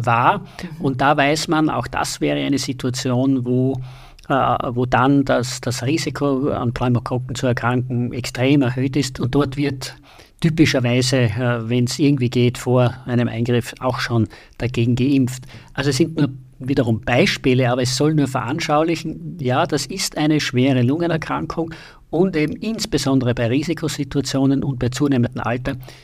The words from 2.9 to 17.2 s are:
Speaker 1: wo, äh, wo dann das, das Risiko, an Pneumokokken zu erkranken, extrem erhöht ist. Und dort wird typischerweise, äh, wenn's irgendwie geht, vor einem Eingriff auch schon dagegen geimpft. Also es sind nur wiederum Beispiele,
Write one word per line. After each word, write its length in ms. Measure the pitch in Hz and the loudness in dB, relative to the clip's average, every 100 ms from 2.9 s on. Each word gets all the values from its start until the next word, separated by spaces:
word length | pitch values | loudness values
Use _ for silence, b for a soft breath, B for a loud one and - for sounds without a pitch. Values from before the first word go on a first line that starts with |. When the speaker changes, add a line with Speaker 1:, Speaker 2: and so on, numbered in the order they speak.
| 123 131 123 135 135 123 | -2 -2 0 2 0 2
Speaker 1:
wo, 340 | 127 131 131 127 B B B - | 2 2 -2 -8 B B B -2
äh, 60 | |
wo 520 | 139 127 120 - 120 127 | 0 2 0 -2 -2 0
dann 380 | 123 127 143 | 2 4 4
das, 380 | 131 127 123 - | 4 0 0 -6
das 220 | - 120 | -6 -4
Risiko, 640 | 123 160 160 131 143 135 143 | -2 -2 -2 -2 -2 0 -2
an 240 | - 123 | -2 -2
Pneumokokken 640 | 117 127 120 - 127 127 117 | -2 0 0 0 -6 -6 -4
zu 120 | 131 | -2
erkranken, 640 | 123 117 127 127 120 120 | 0 0 -2 -2 -4 -4
extrem 520 | 127 120 - 127 147 | -4 -8 -2 2 4
erhöht 340 | 127 127 135 139 | 2 0 -2 -2
ist. 240 | 135 - | -4 -4
Und 140 | 151 139 | -2 0
dort 200 | 143 139 | 0 -2
wird 400 | 143 131 - - B B B B | -4 -4 -10 -14 B B B B
typischerweise, 760 | 165 160 147 139 120 123 127 135 | 0 4 4 4 2 2 2 2
äh, 520 | 120 101 127 120 113 | 2 2 0 -2 0
wenn's 300 | 123 123 - | 0 0 2
irgendwie 300 | 143 143 123 | 2 4 2
geht, 280 | 123 123 123 | 2 2 2
vor 360 | - 123 120 - - | 2 4 2 0 -2
einem 240 | 120 117 | 0 0
Eingriff 440 | 113 117 120 123 - | -2 0 0 0 -4
auch 200 | 127 127 | -4 -2
schon 280 | - 120 107 B B B | 0 0 0 B B B
dagegen 380 | 120 127 117 127 | -4 0 0 2
geimpft. 480 | 127 139 123 - - B B | 2 2 2 -2 -14 B B
Also 180 | - 135 | -4 -2
es 60 | 131 | 0
sind 200 | 160 160 | 0 0
nur 120 | 139 - - - | -2 -2 -16 -12
wiederum 420 | 131 143 117 110 | -4 0 2 0
Beispiele, 680 | - 123 | 2 2